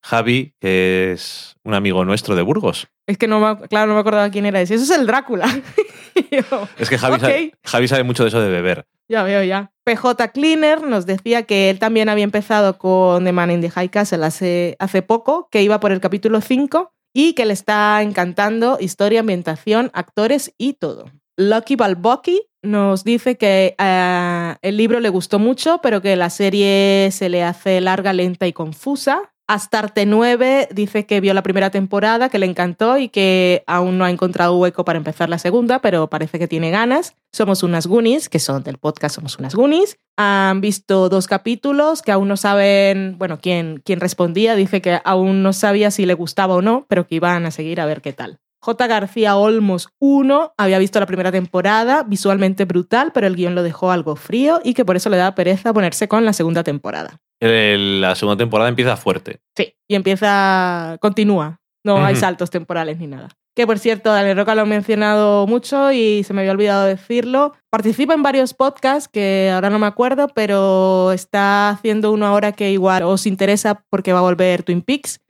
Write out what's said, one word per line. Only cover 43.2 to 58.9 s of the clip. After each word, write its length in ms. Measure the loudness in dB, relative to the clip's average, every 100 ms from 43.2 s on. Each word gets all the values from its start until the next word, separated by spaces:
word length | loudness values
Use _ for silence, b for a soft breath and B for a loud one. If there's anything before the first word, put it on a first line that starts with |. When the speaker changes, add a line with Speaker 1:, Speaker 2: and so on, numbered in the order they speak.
| -8 -6
Speaker 2:
quién, 400 | -4 -4 -4 -10
quién 160 | -6 -4
respondía. 560 | -4 -2 -2 2 2 2
Dice 260 | 0 0
que 200 | 0 0
aún 400 | 0 2 2 2
no 80 | 2
sabía 400 | 0 0 2 0
si 140 | 0 0
le 80 |
gustaba 420 | 0 -2 -2 0 2
o 60 |
no, 240 | 2 0 0
pero 180 | -2 -2
que 100 | -2
iban 300 | 0 0 -4
a 60 |
seguir 300 | -6 -8 -4
a 40 | -4
ver 160 | -4
qué 120 | -8
tal. 260 | -12 -16 -16 _ _
J 260 | -6 -2 0
García 480 | 0 -2 0 2 4
Olmos 540 | 4 2 2 -2 -6 _
uno 540 | 2 4 4 2 0 0
había 220 | 2 2
visto 180 | 2 0
la 40 | -2
primera 280 | -2 -2
temporada, 680 | -2 -2 -2 2 2 2 0
visualmente 600 | 0 -2 0 2 0 0
brutal, 480 | -2 -2 0 0 0
pero 140 | 0 0
el 80 | 0
guión 200 | -2 -2
lo 60 |
dejó 280 | -4 -2 -2
algo 240 | 0 -2 -8
frío 460 | -6 0 2 0
y 100 | 0
que 120 | 0 0
por 100 | 0
eso 140 | 2
le 80 | 2
da 180 | 2 0
pereza 380 | 0 0 0
ponerse 340 | 0 0 -2 0
con 160 | 2
la 80 | 0
segunda 320 | 0 0 -2
temporada. 560 | -2 -6 -8 -10 -12 -16 _ _
Speaker 1:
El, 580 | 0 2 2 2 0 0
la 160 | 0 0
segunda 220 | 0 0
temporada 280 | 0 0 0
empieza 260 | 0 0